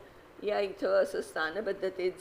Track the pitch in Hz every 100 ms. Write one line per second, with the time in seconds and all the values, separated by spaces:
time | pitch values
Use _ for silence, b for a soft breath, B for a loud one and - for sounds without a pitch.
0 | B B - - 202 208 202 - 196 196
1 | - - - 170 156 180 214 196 185 185
2 | 180 180